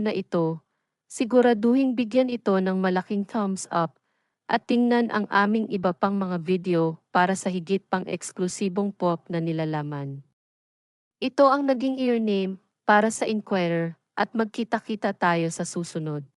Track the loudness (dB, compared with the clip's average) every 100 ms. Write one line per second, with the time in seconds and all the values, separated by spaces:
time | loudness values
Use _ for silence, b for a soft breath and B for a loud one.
0 | 0 -2 -2 0 0 -2 _ _ _ _
1 | _ -6 2 4 6 4 4 4 2 0
2 | 0 0 0 0 0 2 2 0 0 0
3 | -2 -4 -4 -2 -2 -4 -4 -2 -2 _
4 | _ _ _ _ -4 -2 0 2 4 2
5 | 2 -2 0 2 2 2 -2 -2 -2 0
6 | -2 0 -2 -4 -2 -2 0 0 0 -2
7 | _ 2 2 0 -4 -4 -2 -4 -2 -6
8 | -4 -8 -8 -6 -6 -4 -4 -2 -4 -2
9 | -2 -2 -4 -4 -2 -2 -2 -4 -4 -6
10 | -8 -10 -16 _ _ _ _ _ _ _
11 | _ -8 -4 4 4 4 2 0 0 -2
12 | 0 0 0 0 -2 -6 _ _ 2 4
13 | 4 0 -2 -4 -2 -2 0 0 -2 -6
14 | _ -4 -4 -2 -4 -4 -4 -4 -4 -4
15 | -4 0 2 2 0 -4 -6 -6 -8 -6
16 | -6 -6 -10